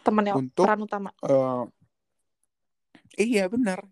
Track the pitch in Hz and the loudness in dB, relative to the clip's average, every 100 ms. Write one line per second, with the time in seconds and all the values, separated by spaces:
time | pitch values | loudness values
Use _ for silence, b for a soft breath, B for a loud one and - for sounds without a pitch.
0 | - 214 202 180 131 - 196 214 208 202 | -2 0 0 -2 -2 0 2 0 -4 -8
1 | 196 - 135 135 131 127 117 _ _ _ | -10 -6 0 2 2 -2 -6 _ _ _
2 | _ _ _ _ _ _ _ _ _ - | _ _ _ _ _ _ _ _ _ -20
3 | _ - 214 262 185 233 226 208 202 | _ -2 0 2 0 0 0 -2 -6